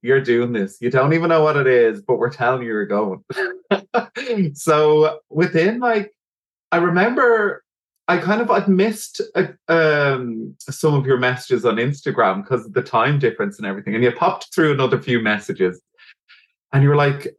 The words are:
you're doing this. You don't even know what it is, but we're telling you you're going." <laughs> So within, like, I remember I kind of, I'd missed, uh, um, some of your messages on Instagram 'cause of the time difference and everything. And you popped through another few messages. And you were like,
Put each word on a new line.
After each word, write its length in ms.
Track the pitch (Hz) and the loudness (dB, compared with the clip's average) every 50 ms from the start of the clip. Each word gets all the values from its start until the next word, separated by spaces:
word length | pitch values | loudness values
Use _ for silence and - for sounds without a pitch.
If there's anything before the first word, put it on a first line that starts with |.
you're 180 | - 123 135 135 | -2 0 0 2
doing 320 | 135 120 117 120 123 120 | 2 2 0 2 0 -2
this. 260 | 117 104 98 98 - - | -2 -4 -4 -6 -8 -6
You 100 | 120 120 | -6 -2
don't 220 | 135 131 135 147 165 | 0 2 2 2 2
even 140 | 165 170 165 | 0 2 2
know 140 | 165 156 | 2 4
what 140 | 151 151 143 | 2 2 2
it 100 | 143 131 | 2 2
is, 360 | 127 123 120 117 110 104 101 | 4 4 4 4 2 2 -2
but 160 | - 127 123 101 | -2 -2 -2 0
we're 120 | 117 123 | 0 -4
telling 320 | - - 120 123 131 127 | -2 -2 -2 -2 -2 -2
you 60 | 120 113 | -4 -4
you're 180 | 107 107 101 | -4 -4 -2
going." 380 | - 101 104 107 98 92 - _ - | -2 -2 -2 -2 -2 -6 -10 _ -10
<laughs> 40 | - 392 381 370 370 - _ - 202 - - _ - 233 233 - - 240 277 254 233 202 180 147 139 | -6 -6 -6 -6 -6 -10 _ -4 -4 -4 -4 _ -6 -6 -6 -6 -12 -12 -6 -6 -2 -2 -2 -2 -4
So 640 | - - 165 151 151 151 151 151 151 156 156 - - _ _ | -6 -2 0 2 2 4 4 4 4 2 2 0 -6 _ _
within, 500 | 139 156 180 175 - 160 170 202 233 247 | -2 -2 -2 0 0 0 0 0 0 0
like, 320 | 254 240 226 208 202 - _ _ _ _ _ _ _ _ _ _ _ - | 0 0 0 0 -4 -6 _ _ _ _ _ _ _ _ _ _ _ -2
I 60 | 170 | -2
remember 880 | 170 175 180 165 180 202 240 254 285 247 240 226 220 208 196 - - _ _ _ _ _ _ _ _ - | 0 0 2 2 2 2 2 2 2 4 4 4 4 2 -2 -4 -6 _ _ _ _ _ _ _ _ -4
I 120 | - 175 170 | -2 -2 0
kind 220 | - 185 214 226 | 0 0 0 0
of, 100 | 240 - | 2 0
I'd 180 | 202 202 196 202 | 0 0 2 2
missed, 520 | 190 185 202 226 214 - - - - - - - - | 4 4 4 0 0 -4 -12 -14 -8 -8 -8 -4 -2
uh, 140 | - 165 143 - _ - - | -2 -2 -2 -6 _ -4 0
um, 880 | 165 165 160 156 147 147 143 139 135 127 123 117 113 110 110 - - _ | 2 2 4 2 2 2 0 0 0 -2 -4 -6 -8 -8 -10 -12 -16 _
some 360 | - - - - - 156 147 | -14 -14 -8 -2 0 2 2
of 120 | 135 127 | 2 2
your 120 | 135 131 123 | 2 0 2
messages 460 | 127 127 127 - - - 127 110 120 | 2 0 -2 -4 -2 -2 -2 0 2
on 120 | 117 107 | 0 0
Instagram 680 | 113 123 143 143 - - 143 - - 107 95 92 98 98 | 0 -2 -2 -4 -4 -6 -4 0 0 0 0 0 -2 -4
'cause 200 | - 127 117 113 | -4 -4 -4 -4
of 60 | 110 | -2
the 100 | - - | -4 -4
time 360 | - - - 113 120 135 147 139 | -4 0 0 0 2 2 0 2
difference 400 | 131 113 - - 101 101 - - | 0 0 0 -2 -6 -6 -4 -8
and 80 | 107 | -8
everything. 280 | 98 98 101 98 101 107 | -8 -8 -8 -6 -6 -2
And 100 | 113 123 | 0 0
you 80 | 120 | 0
popped 420 | 117 - - - - - - - - | 0 0 -2 -2 -2 -4 -12 -6 0
through 180 | 185 156 151 | 0 2 2
another 280 | 143 135 131 - 139 123 | 2 2 2 0 0 -2
few 200 | - 131 123 113 | 0 -2 -2 0
messages. 600 | 110 107 104 101 - - - - 92 90 90 - _ _ _ _ - - _ _ _ _ - _ _ _ _ _ _ - | 0 -2 -4 -4 -4 -8 -2 -2 -2 -2 -2 -6 _ _ _ _ -20 -20 _ _ _ _ -20 _ _ _ _ _ _ -2
And 100 | - 139 | 2 4
you 60 | 139 143 | 4 4
were 80 | 147 | 4
like, 380 | 147 143 139 139 - - - - | 4 2 2 0 -4 -8 -12 -6